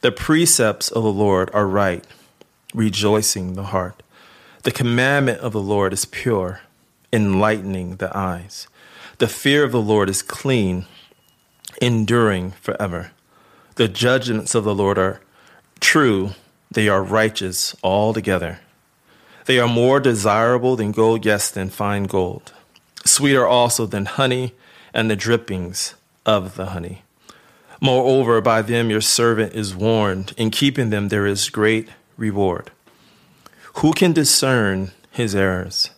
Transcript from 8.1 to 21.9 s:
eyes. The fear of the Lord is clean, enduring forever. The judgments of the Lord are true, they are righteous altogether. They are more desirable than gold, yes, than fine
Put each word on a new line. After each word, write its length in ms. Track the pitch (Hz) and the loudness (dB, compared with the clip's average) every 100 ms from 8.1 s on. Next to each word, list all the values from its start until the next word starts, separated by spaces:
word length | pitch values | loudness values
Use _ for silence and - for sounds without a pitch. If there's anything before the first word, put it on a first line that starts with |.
| 101 | -4
eyes. 500 | 95 87 90 - - _ - - - - | -4 -6 -10 -18 -20 _ -20 -20 -20 -2
The 100 | 113 | -2
fear 340 | - 139 143 | 0 2 2
of 100 | 143 | 2
the 80 | 120 | 0
Lord 280 | 107 107 98 | 2 2 2
is 140 | 95 | -2
clean, 640 | - - 139 127 95 90 92 - _ _ _ _ _ _ - - | -6 -6 0 2 2 -2 -6 -16 _ _ _ _ _ _ -20 -2
enduring 720 | 123 117 107 120 110 95 92 95 | 0 0 2 2 4 2 -4 -10
forever. 480 | - - 101 87 92 _ _ _ _ _ _ | -10 -6 -6 -6 -12 _ _ _ _ _ _
The 140 | - 113 | -2 -2
judgments 680 | 92 123 131 120 110 - | 2 2 2 0 -4 -2
of 100 | 120 | -2
the 100 | 104 | 0
Lord 220 | 98 98 98 | 0 0 2
are 240 | 92 - _ _ _ _ _ _ | 0 -2 _ _ _ _ _ _
true, 500 | - 156 135 98 95 95 _ _ _ | 0 2 2 2 -2 -8 _ _ _
they 200 | - 107 | -2 2
are 140 | 95 | 2
righteous 720 | 92 107 110 104 95 90 - - | 0 0 0 -2 -8 -6 -6 -4
altogether. 720 | 95 98 107 113 101 92 85 92 _ _ _ _ _ _ _ - | -2 0 0 -2 -2 -2 -4 -10 _ _ _ _ _ _ _ -18
They 160 | - 127 | 0 2
are 80 | 120 | 2
more 320 | 117 123 139 | 2 4 4
desirable 720 | 131 113 104 104 117 123 123 | 2 2 2 2 2 2 0
than 160 | 123 107 | 0 -2
gold, 340 | 107 110 113 | 2 2 2
yes, 240 | 107 101 - | 0 0 -2
than 220 | - 95 | -6 -8
fine 340 | - 101 | -6 -4